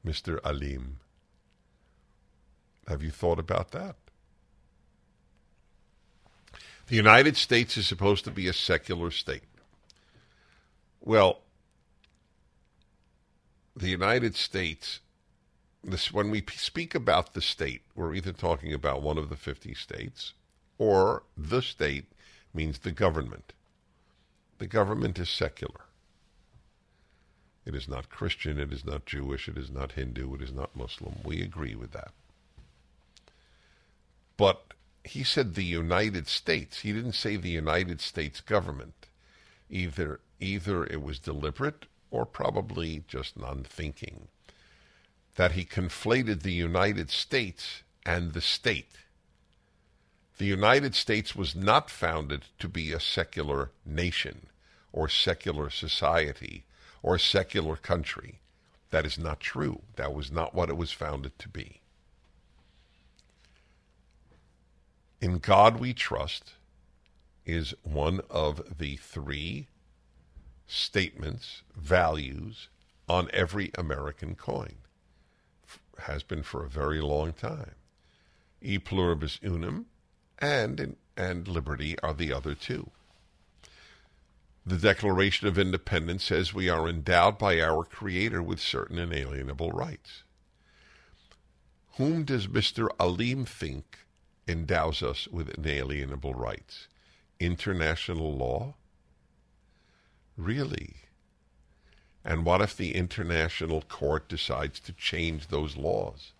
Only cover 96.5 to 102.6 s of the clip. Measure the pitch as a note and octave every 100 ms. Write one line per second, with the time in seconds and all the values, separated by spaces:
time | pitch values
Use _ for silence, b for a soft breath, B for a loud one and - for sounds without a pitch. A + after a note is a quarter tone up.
96.5 | G1+ - - - b b b b _ F2
97.5 | F2 - F2+ D#2+ D#2+ - E2+ D#2 C#2+ B1
98.5 | C2 B2+ D3 _ _ _ _ _ _ _
99.5 | _ b b b b b b b - E2+
100.5 | B2+ C#3+ D3 - - - _ _ _ _
101.5 | _ _ b b b b b - E2 E2
102.5 | F#2